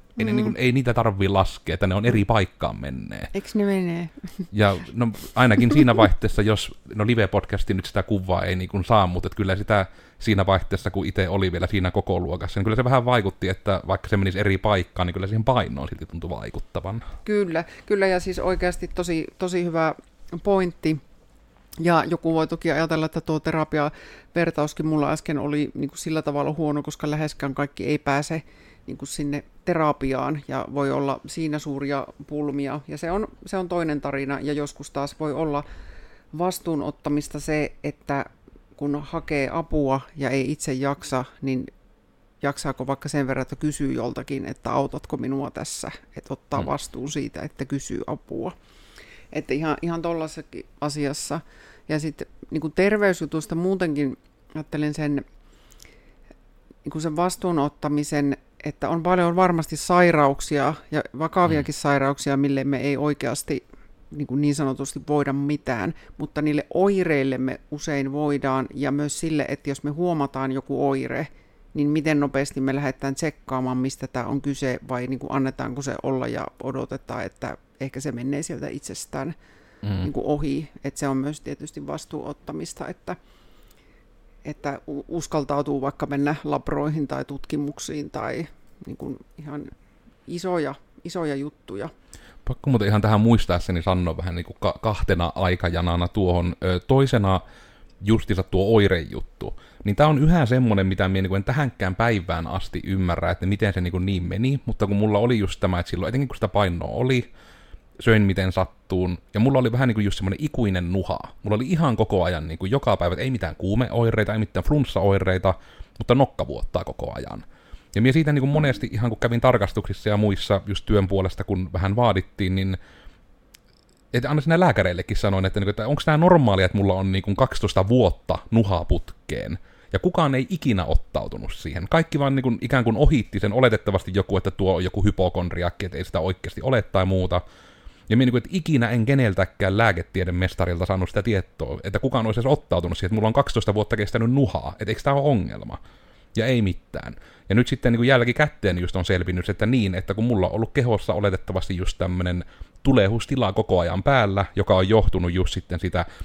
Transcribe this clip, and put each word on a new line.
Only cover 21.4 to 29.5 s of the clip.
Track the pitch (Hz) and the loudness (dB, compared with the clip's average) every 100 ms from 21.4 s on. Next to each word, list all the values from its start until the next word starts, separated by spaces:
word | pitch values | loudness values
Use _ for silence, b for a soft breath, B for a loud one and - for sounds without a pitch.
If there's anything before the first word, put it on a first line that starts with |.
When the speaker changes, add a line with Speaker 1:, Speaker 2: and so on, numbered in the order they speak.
| _ _ _ - | _ _ _ -2
Speaker 2:
Ja | 165 165 151 | 2 4 2
joku | 170 165 | -2 0
voi | 160 160 | 0 0
toki | 165 165 | -2 0
ajatella, | 147 160 160 156 | 0 0 0 -2
että | 165 | -4
tuo | - 156 | -4 -2
terapiavertauskin | 160 160 156 151 147 - - - - 170 165 151 151 - 156 | -2 -2 -2 0 -2 -4 -16 -20 -6 -2 0 0 -2 -2 0
mulla | 151 143 | 2 2
äsken | 156 - 147 | 0 -2 -4
oli | 147 147 143 | -2 -2 -2
niin | - 143 | -4 -6
kuin | - | -6
sillä | 165 156 | -4 -4
tavalla | 156 143 143 | -2 -2 -2
huono, | 151 151 147 | -2 -2 -2
koska | 147 - 151 | -6 -6 -4
läheskään | 151 151 - 139 | -2 -4 -6 -6
kaikki | 135 143 - 117 | -4 -6 -4 -4
ei | 147 | -2
pääse | - 139 147 160 - b b b - | 0 -2 -2 -6 -8 b b b -16
niin | - | -12
kuin | - | -10
sinne | - 147 143 - | -6 -6 -6 -10